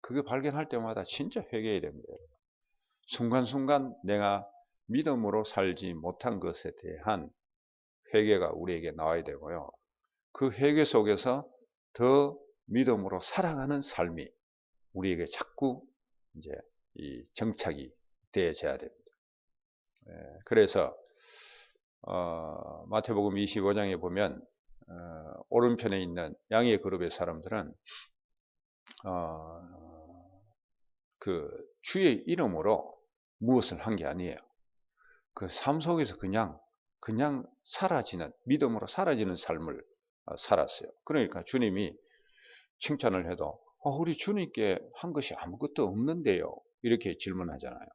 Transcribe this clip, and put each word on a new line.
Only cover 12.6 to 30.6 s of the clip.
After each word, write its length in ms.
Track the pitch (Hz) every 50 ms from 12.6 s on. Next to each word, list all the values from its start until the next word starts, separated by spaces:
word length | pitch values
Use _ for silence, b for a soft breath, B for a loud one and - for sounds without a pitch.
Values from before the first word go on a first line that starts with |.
| _
믿음으로 540 | - 98 120 131 120 120 101 95 95 92 90
살아가는 640 | - - - - 185 170 160 143 131 135 147 143
삶이 480 | 139 - - - 87 87 85 82 65 - _ _ _ _ _ _ _ _ _ _ _ _ _
우리에게 320 | 98 92 95 90 82 85
자꾸 600 | - - - - - _ - 139 135 123 135 - - _ _ _ _ _ _ _ _ _
이제 160 | 80 76 78 71 - - _ _ _ _ _ _
이 280 | - 76 71 67 60 58 _ _
정착이 580 | - 107 113 107 - - 95 78 69 65 64 - _ _ _ _ _ _ _
되어져야 460 | - 104 92 85 78 - - 76 67 -
됩니다. 340 | - - - _ _ - _ _ _ _ _ _ _ _ _ _ _ _ _ _ _ _ _ _ _ -
예, 60 | 82 82 78 69 73 82 -
그래서, 500 | - 113 110 107 95 - 98 80 65 - - - B B B B B B B B B B B B B B B _ _ _ _
어, 840 | - - - 90 87 87 82 82 80 78 80 - - 71 76 78 80 -
마태복음 500 | 101 107 107 - 117 101 101 104 95 101
이십오 360 | 104 98 - 110 95 98 101
장에 240 | 107 104 98 95 82
보면, 440 | 87 90 87 95 104 87 67 - - _ _ _ _ _ - - - -
어, 540 | 87 87 87 87 82 80 78 78 - - - _
오른편에 520 | - 117 120 120 120 113 - 110 98 95
있는 320 | 92 87 85 87 85 78 73 - _ _
양의 300 | 110 113 120 120 110 98
그룹의 300 | - 95 92 90 87 85
사람들은, 640 | - - 90 87 82 80 78 - 110 107 85 - 80 _ _ B B B B B _ _ _ _ _ _ _ _ _ _ _ _ _ _ _ - - - -
어, 1400 | 101 92 90 85 80 80 80 78 80 82 85 87 87 90 82 80 82 85 80 78 82 87 87 90 95 95 - _ _ _ _